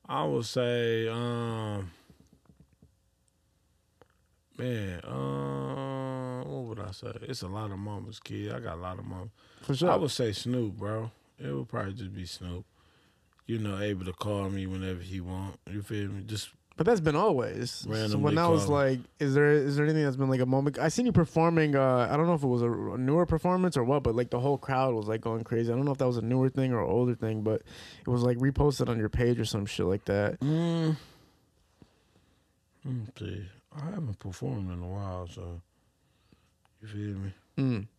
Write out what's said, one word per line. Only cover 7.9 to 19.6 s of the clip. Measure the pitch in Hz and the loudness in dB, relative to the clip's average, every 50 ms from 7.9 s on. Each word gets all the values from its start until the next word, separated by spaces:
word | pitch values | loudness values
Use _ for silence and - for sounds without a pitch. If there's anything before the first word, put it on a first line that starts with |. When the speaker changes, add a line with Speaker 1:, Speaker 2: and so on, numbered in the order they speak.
| 104 98 98 - 104 - | -8 -10 -10 -12 -14 -14
Speaker 1:
kid. | - - 107 104 101 104 | -12 -10 -8 -8 -6 -6
I | 120 127 | -8 -8
got | 117 110 85 85 | -8 -8 -8 -8
a | |
lot | 90 92 92 95 | -8 -8 -8 -10
of | 98 | -10
moments. | 98 95 92 92 107 _ _ _ - - - | -10 -10 -10 -12 -12 _ _ _ -20 -20 -14
Speaker 2:
For | - - 139 | -6 -4 -2
sure. | 131 160 180 | 2 4 4
Speaker 1:
I | 170 | 4
would | 196 170 135 | 4 2 -2
say | - - 127 110 | -2 -2 -2 -2
Snoop, | 101 - - 120 123 127 117 107 95 | -2 -4 -4 -2 -2 -2 -2 -4 -4
bro. | 101 98 101 110 110 113 113 - _ _ _ _ _ | -6 -6 -6 -4 -6 -6 -8 -12 _ _ _ _ _
It | 131 135 | -10 -8
would | 139 135 127 117 | -6 -6 -6 -6
probably | - 117 104 98 95 | -6 -6 -6 -6 -6
just | - 107 95 98 | -8 -10 -10 -10
be | 98 92 | -10 -10
Snoop. | 87 - - 92 87 87 90 90 _ _ _ _ _ _ _ _ _ _ _ _ _ _ _ _ | -12 -12 -12 -10 -10 -10 -10 -12 _ _ _ _ _ _ _ _ _ _ _ _ _ _ _ _
You | - 117 113 | -6 -4 -4
know, | 107 104 98 98 | -4 -4 -4 -2
able | 104 104 101 92 92 | -2 -2 -2 -4 -4
to | 92 | -8
call | 87 - - 104 104 101 98 95 | -8 -6 -4 -4 -2 -2 -2 -2
me | 98 98 95 | -4 -4 -4
whenever | 92 95 92 95 92 92 87 | -4 -6 -6 -6 -6 -6 -8
he | 87 92 95 95 | -8 -8 -8 -8
want. | 87 90 92 92 95 98 - - _ - | -8 -6 -6 -6 -8 -8 -10 -14 _ -10
You | 95 104 | -10 -10
feel | 98 - 113 104 101 98 | -8 -6 -6 -6 -4 -6
me? | 101 98 98 | -6 -8 -8
Just | 104 110 101 - - - _ _ _ - | -8 -8 -8 -8 -10 -16 _ _ _ -4
Speaker 2:
But | - 160 | 0 4
that's | 202 240 202 | 4 4 6
been | 156 160 147 | 4 4 4
always. | 156 202 220 160 131 113 104 95 104 120 120 | 4 4 4 4 4 2 0 -2 -4 -6 -6
So | - - - 107 | -6 -8 -6 -2
Speaker 1:
randomly | 107 110 110 104 107 104 - | -2 0 2 2 2 4 4
Speaker 2:
when | 147 147 160 | 4 4 6
I | 170 170 | 6 6
was | 165 156 - | 6 4 4
Speaker 1:
call. | 151 143 | 4 4
Speaker 2:
like, | 143 139 135 131 123 123 - _ _ | 4 4 4 2 0 -4 -12 _ _
is | 151 139 135 | 0 4 6
there, | 147 147 147 | 6 8 8
is | 147 151 | 8 6